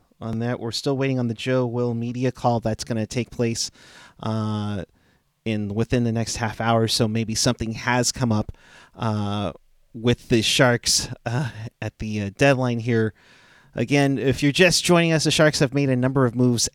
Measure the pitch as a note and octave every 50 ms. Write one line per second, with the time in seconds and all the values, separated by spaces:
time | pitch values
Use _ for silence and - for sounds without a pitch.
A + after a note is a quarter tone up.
0 | _ _ _ - - A2+ A2+ A2+ A#2 A#2+ B2 - G#2+ A#2 A2+ - - C#3+ C#3 C3
1 | C3+ C3+ C3 B2+ B2 A#2 A2+ G#2+ - C3 C3 C3 B2+ A#2+ A2+ B2 B2 A#2+ A#2 A#2
2 | A#2 A#2+ A#2+ B2 B2+ B2+ - - - B2 A#2+ A#2 - A2 A2 - - - A#2+ A2
3 | A2 - - B2+ A2+ - - - A#2+ A#2 A2+ - - - - - - - - -
4 | - - _ - - G#2+ A2 A2 G#2+ G#2+ G#2+ G#3+ - G#2 - G2 - - _ _
5 | _ _ _ _ _ _ _ _ - A2+ A2 G#2 G#2 G2+ G2+ G#2+ A2+ - - B2
6 | A#2+ A#2 A2 A#2 A2+ - - - A#2+ G#2+ - - A2+ A2+ A#2 A2+ A2+ A2 - -
7 | B2 A2 G#2+ A2+ A2+ G#2 A2 A2 - C3 A#2+ - A#2 A2 A2 A2 - C3 B2 B2
8 | B2 - - - C3 A#2 A2 G#2+ G#2+ - - - _ - - - - - _ -
9 | - A2+ G#2+ G#2 G#2 G2+ G2+ G#2 G2+ F2 - - _ _ _ _ _ _ - A#2
10 | A2 B2 A#2+ - - - B2+ A2+ G#2 - - - C#3+ B2 A#2+ A#2+ - - - -
11 | - - - - - A#2 A2+ B2 D3+ A#2 G#2+ G#2+ A2 A#2+ _ - - G#2+ - -
12 | A#2 A2 G#2+ G#2+ G#2 G2 F#2+ - C#3 C#3 C#3 B2+ C3 B2 A#2+ A#2 A2 A#2+ A#2+ A2+
13 | A2 A2 - _ _ _ - - _ _ _ _ _ _ - - B2 A2+ C3 C#3+
14 | C#3 C#3 C#3 A#2+ G#2 C3+ B2 - - C#3+ C3+ - F#3 F3 D#3 - - - F3+ E3+
15 | E3+ E3 D#3+ D#3 - D#3 C#3+ - D#3+ D3+ D3 - D#3 B2+ B2 C#3+ C#3+ C3+ C3 B2
16 | B2 C3 C3+ C#3 C3 B2 A2 B2 B2+ B2+ A#2+ A2 - - _